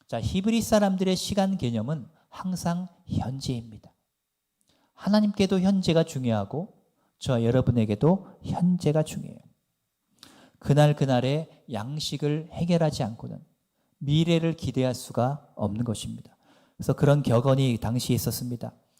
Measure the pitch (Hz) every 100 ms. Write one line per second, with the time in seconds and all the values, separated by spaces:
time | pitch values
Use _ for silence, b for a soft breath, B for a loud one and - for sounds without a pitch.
0 | - 117 110 190 208 226 214 214 202 185
1 | 190 180 - 202 190 190 123 113 113 156
2 | 107 b b - 185 175 175 175 180 _
3 | - - 113 135 131 120 117 107 - _
4 | _ _ _ _ _ _ _ _ _ -
5 | - 214 208 202 190 190 190 196 180 160
6 | 160 135 123 110 98 135 190 _ _ _
7 | _ _ - 120 113 127 123 120 107 104
8 | 147 190 B B - - 175 175 156 151
9 | 151 - - - _ _ _ _ _ _
10 | _ _ B B B B - 143 147 147
11 | 135 123 131 147 160 - - 113 113 151
12 | - 143 147 151 156 - 170 170 156 -
13 | 110 113 127 - - _ _ _ _ -
14 | 139 151 165 165 165 160 - 127 127 120
15 | - - 123 147 - - - 101 120 104
16 | 110 113 - _ b b b b - 131
17 | 143 147 131 117 139 135 135 113 104 120
18 | - 120 - 113 123 120 117 - _